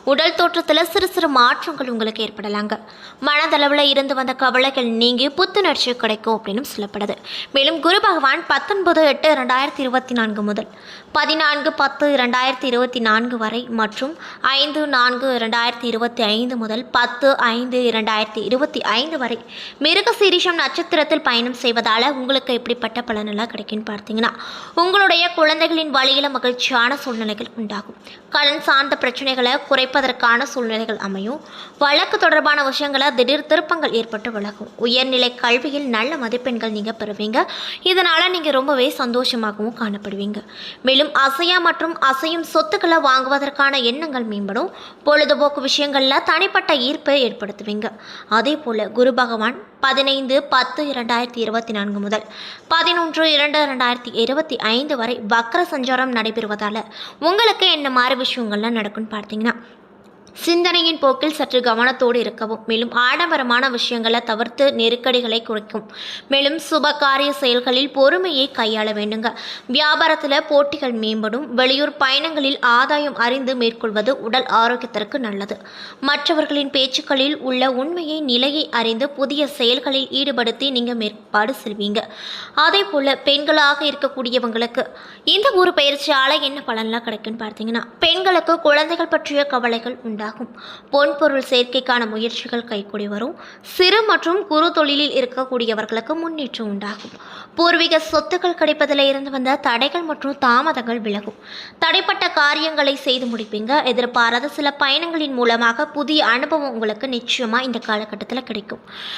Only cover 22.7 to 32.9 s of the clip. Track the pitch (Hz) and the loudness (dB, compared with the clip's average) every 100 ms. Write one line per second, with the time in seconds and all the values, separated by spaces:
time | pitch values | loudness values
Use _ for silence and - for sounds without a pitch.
22.7 | 233 220 233 233 214 214 208 233 214 208 | -4 -4 -6 -4 -4 -4 -6 -6 -8 -8
23.7 | 214 214 208 208 220 233 - - - - | -8 -8 -10 -6 -2 -2 -4 -14 -16 -6
24.7 | - 359 392 381 339 349 339 311 311 320 | 0 4 6 6 4 2 4 4 4 2
25.7 | 330 311 269 269 269 285 262 247 247 - | 0 0 2 2 2 0 0 -2 -2 0
26.7 | 254 240 285 277 220 220 214 233 - 214 | 2 2 0 -4 -4 -4 -6 -8 -10 -8
27.7 | 202 - - - - - 302 285 302 330 | -8 -12 -18 -20 -20 -4 0 2 0 2
28.7 | 277 277 277 262 247 269 262 247 285 285 | 2 2 0 -2 -2 -4 0 2 0 2
29.7 | 269 262 285 269 247 240 233 277 269 226 | 2 2 2 0 2 4 4 2 -4 -2
30.7 | 220 226 214 196 196 202 302 - - - | -2 -4 -6 -6 -6 -6 -8 -12 -18 -14
31.7 | - 285 294 381 415 359 311 294 294 269 | 0 2 4 2 2 4 4 4 2 2
32.7 | 262 285 | 0 -2